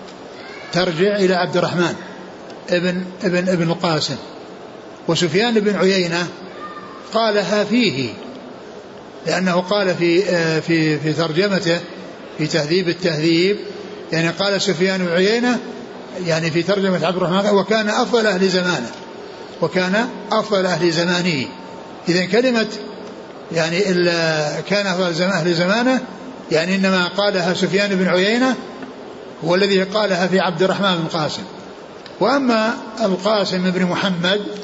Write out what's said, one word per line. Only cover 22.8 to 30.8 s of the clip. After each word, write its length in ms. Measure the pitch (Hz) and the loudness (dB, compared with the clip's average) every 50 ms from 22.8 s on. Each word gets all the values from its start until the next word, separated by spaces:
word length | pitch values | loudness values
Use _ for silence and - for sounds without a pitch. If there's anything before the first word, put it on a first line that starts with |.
| - - - - - - - - - - - - - - | -10 -12 -12 -14 -14 -14 -14 -16 -16 -16 -16 -16 -12 -4
يعني 380 | 165 165 156 165 170 175 208 190 | -2 0 0 0 2 0 2 2
ال-، 760 | 180 180 175 175 170 170 165 160 160 156 151 147 151 165 - - | 2 2 2 2 2 2 2 2 2 2 0 0 -2 -4 -2 0
كان 180 | 190 202 202 | 0 0 2
أفضل 280 | 196 175 180 185 175 165 | 0 0 0 0 0 0
زم-، 100 | 160 180 | 0 0
أهل 300 | 190 196 170 156 175 175 | 0 2 0 2 2 2
زمانه، 460 | 165 175 185 202 233 240 254 262 247 - - - - - - - - - - | 2 2 2 2 4 4 2 2 2 0 -6 -12 -14 -14 -14 -14 -14 -4 0
يعني 240 | 165 156 165 180 190 | 0 2 2 2 2
إنما 320 | 196 196 190 190 185 175 175 | 2 2 4 4 2 2 0
قالها 460 | 175 202 202 202 190 185 165 185 175 | 0 0 0 2 2 2 0 0 0
سفيان 400 | - 185 160 170 196 202 202 196 | 0 0 2 2 2 2 2 2
بن 140 | 185 185 175 | 2 2 4
عيينة، 460 | 170 180 190 208 226 247 254 262 240 - - - - - - - - - - - - - - - - - 156 | 4 4 4 4 4 4 2 2 2 -2 -6 -12 -12 -12 -12 -14 -14 -14 -14 -16 -16 -16 -16 -16 -14 -6 0
هو 100 | 160 175 | 2 4
الذي 280 | 190 202 202 202 185 | 4 4 4 4 2
قالها 440 | 190 190 196 214 214 196 185 170 190 | 2 2 2 0 2 2 2 2 2
في 140 | 175 180 190 | 4 4 4
عبد 220 | 170 190 170 156 | 4 2 2 2
الرحمن 340 | 190 180 185 - | 2 2 4 2